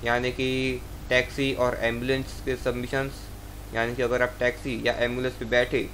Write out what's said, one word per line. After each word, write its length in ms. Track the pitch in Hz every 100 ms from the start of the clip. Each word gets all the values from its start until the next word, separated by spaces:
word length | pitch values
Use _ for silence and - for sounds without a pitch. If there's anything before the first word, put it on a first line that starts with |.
यानी 280 | 117 120 127
कि 480 | 123 131 131 131 123 - - -
taxi 440 | 127 123 - 135
और 240 | - 123 -
ambulance 580 | 113 117 127 135 131 -
के 120 | - 127
submissions, 680 | 131 123 123 135 135 - - - - - -
यानी 220 | 113 117 123
कि 60 |
अगर 200 | 120 123
आप 140 | 123 -
taxi 400 | 123 123 143 113
या 140 | 120 117
एम्बुलेंस 340 | 120 123 127
पे 100 | 123 117
बैठे 420 | 123 123 135 107